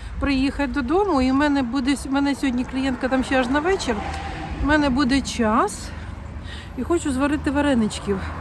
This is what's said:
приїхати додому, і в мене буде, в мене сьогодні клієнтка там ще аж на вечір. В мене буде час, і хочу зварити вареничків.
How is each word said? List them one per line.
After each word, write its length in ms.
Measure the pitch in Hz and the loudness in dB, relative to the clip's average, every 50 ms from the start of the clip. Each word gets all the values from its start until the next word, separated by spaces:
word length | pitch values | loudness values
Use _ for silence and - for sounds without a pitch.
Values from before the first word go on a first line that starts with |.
| - - - - | -12 -10 -6 -4
приїхати 540 | 269 277 277 262 262 277 - - 285 254 240 | 0 0 2 2 2 0 0 0 -2 -2 -2
додому, 480 | 285 254 233 320 381 415 392 311 262 | -2 0 2 2 2 4 4 4 4
і 100 | 254 262 | 4 4
в 40 | 262 | 4
мене 260 | 269 302 294 277 277 | 4 4 4 4 2
буде, 320 | 262 233 240 277 240 277 285 | 0 0 -2 -2 0 0 0
в 180 | - - 277 | 0 -2 -2
мене 240 | 269 277 285 285 269 | 0 0 2 2 0
сьогодні 280 | - 285 269 240 247 254 | 0 0 0 0 0 -2
клієнтка 440 | - - 262 262 269 254 247 262 247 | -2 -2 -2 -2 -2 -2 -2 -2 0
там 160 | 262 262 254 | 0 0 0
ще 160 | - 277 262 | 2 2 2
аж 100 | 254 240 | 2 2
на 100 | 269 294 | 2 0
вечір. 360 | 302 359 392 370 - - 220 208 - - - - - - - - - - - - - | 2 2 0 0 0 -2 -2 -2 -4 -6 -6 -6 -6 -8 -8 -8 -8 -6 -4 -2 2
В 40 | 277 | 4
мене 220 | 302 302 294 277 | 4 4 4 4
буде 320 | 240 269 294 233 269 269 | 4 2 2 2 2 0
час, 680 | 254 - - - 233 214 214 262 359 415 - - - - - - - - - - - - - - - - - - - - - 269 | 0 -2 -2 0 0 2 4 4 2 2 0 -6 -10 -10 -10 -12 -12 -12 -12 -12 -12 -12 -12 -12 -12 -12 -12 -12 -12 -12 -8 -6
і 60 | 233 | -2
хочу 280 | - 339 330 - 302 | 0 0 0 0 0
зварити 400 | 254 254 277 285 302 277 - 302 | 0 0 0 0 0 0 -2 0
вареничків. 680 | 269 294 285 285 269 233 214 208 - - - 208 196 190 - - - - | 0 2 2 4 4 2 2 0 -2 -4 -4 -2 -2 -2 -4 -6 -8 -8